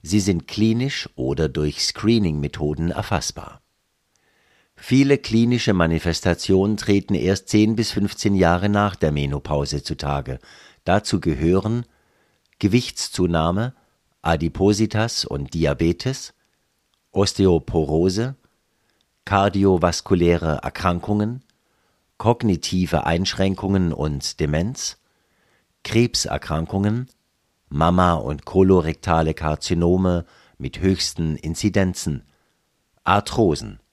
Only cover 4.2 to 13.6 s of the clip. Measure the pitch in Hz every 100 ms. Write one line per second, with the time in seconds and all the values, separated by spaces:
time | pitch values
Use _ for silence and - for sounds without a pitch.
4.2 | _ _ _ _ _ _ - 127 139 139
5.2 | - 113 117 120 - 95 82 82 87 82
6.2 | 92 82 - 95 98 107 - 101 - 92
7.2 | 90 98 - 107 107 113 110 - 98 -
8.2 | 107 98 87 87 101 104 104 - 78 73
9.2 | 71 71 - 73 71 71 - 76 73 71
10.2 | 65 65 - - - _ - 98 - 98
11.2 | 82 69 80 95 107 117 123 _ _ _
12.2 | _ _ _ _ 104 117 - - - -
13.2 | 90 82 80 92